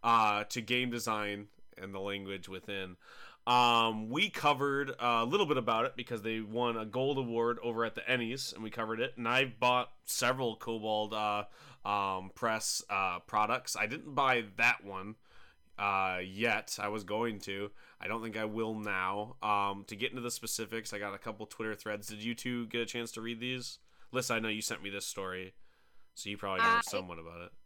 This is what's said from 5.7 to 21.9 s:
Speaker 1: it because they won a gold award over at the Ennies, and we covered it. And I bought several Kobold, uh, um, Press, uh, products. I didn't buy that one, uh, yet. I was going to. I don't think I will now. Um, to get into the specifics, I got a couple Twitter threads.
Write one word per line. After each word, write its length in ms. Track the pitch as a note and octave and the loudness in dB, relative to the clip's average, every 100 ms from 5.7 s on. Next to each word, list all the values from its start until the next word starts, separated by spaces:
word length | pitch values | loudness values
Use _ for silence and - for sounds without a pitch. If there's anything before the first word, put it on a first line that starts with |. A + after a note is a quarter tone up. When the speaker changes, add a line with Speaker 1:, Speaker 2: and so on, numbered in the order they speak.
| A2+ A#2+ | 2 2
Speaker 1:
it 100 | - | -2
because 240 | A#2+ A#2 | -6 -4
they 180 | G#2+ A2 | -2 -4
won 360 | G#2 A2+ A#2+ A2+ | -2 0 0 0
a 80 | |
gold 320 | A2 B2+ C3+ C#3 | -2 0 2 0
award 400 | B2 A#2 A#2 A#2 | 0 2 2 0
over 220 | A#2 A2+ | -2 0
at 100 | A2+ | -2
the 80 | G#2+ | -2
Ennies, 500 | - B2+ A2+ C3 - | 0 0 0 -4 -6
and 80 | - | -6
we 60 | A2 | -8
covered 300 | A2+ A2 A2+ | -4 -4 -2
it. 140 | B2+ - | -2 -2
And 100 | A#2 | 2
I 200 | B2 C3+ | 4 2
bought 420 | G#2+ B2 B2 A#2+ - | 4 4 4 2 -8
several 500 | - - A#2+ B2+ B2 A2 | -6 0 2 2 0 -2
Kobold, 580 | - A2+ G#2+ G#2+ G#2+ | -4 -2 0 0 0
uh, 300 | G#2+ G#2+ G#2 G#2 - - - | 0 2 0 -2 -12 -20 -8
um, 460 | G2 G#2 G2 F#2+ F#2+ - | 0 2 2 0 -4 -2
Press, 480 | A#2 A2 - - - | 0 0 0 -2 0
uh, 300 | G2 F#2+ F2+ - | 2 2 0 0
products. 480 | G#2+ G#2+ B2 - | 2 4 2 -2
I 120 | - G#2+ | -2 -2
didn't 260 | D3 D3 | -2 -4
buy 300 | C3+ C3+ B2 G#2 G2+ | 2 4 4 2 2
that 260 | A#2+ A#2 | 4 4
one, 320 | G2 F#2+ G2 A2 - - - _ - - | -2 -8 -8 -12 -18 -20 -20 _ -20 -2
uh, 420 | G2+ F#2+ F#2+ F#2 | 2 4 2 0
yet. 540 | F#2+ F#2+ A#2 G#2+ A2 - | -4 0 2 2 -2 -4
I 60 | G#2 | -2
was 160 | G#2+ | -4
going 380 | F#2+ G#2+ A#2 G#2 | -2 0 0 -2
to. 320 | G2 G2 G#2 - - - | -6 -6 -6 -8 -18 -10
I 60 | F#2 | -6
don't 160 | A2+ | -4
think 140 | A2+ G#2+ | -4 -4
I 80 | |
will 300 | G#2+ G#2+ A2 | -2 0 -2
now. 600 | A2 G#2 F#2+ F#2 G2+ G#2+ - | -2 -2 0 0 0 -4 -6
Um, 420 | G#2+ G#2 G2+ G2 G2 | 2 4 2 0 -8
to 80 | G#2 | -4
get 140 | B2 | -4
into 120 | B2 | -2
the 80 | A#2+ | -6
specifics, 640 | - A2+ - G#2 A2+ A2 | -6 -4 -4 -4 -6 -6
I 80 | G#2 | -6
got 120 | G2+ | -6
a 60 | G2 | -6
couple 260 | - G#2 G#2+ | -10 -10 -12
Twitter 280 | - A2 | -6 -6
threads. 320 | G#2 A2 | -4 -6